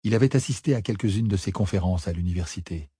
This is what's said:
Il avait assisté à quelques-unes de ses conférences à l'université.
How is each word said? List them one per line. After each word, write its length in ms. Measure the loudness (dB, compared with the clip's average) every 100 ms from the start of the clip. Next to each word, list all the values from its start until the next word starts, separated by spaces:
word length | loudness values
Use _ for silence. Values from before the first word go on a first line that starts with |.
Il 100 | 2
avait 220 | 4 4 4
assisté 400 | 0 -4 0 0
à 80 |
quelques-unes 440 | 0 0 0 2 0
de 100 | 0
ses 140 | -2
conférences 560 | -2 0 2 0 0 -2
à 60 |
l'université. 800 | -2 -2 -2 -4 -8 -8 -10 -10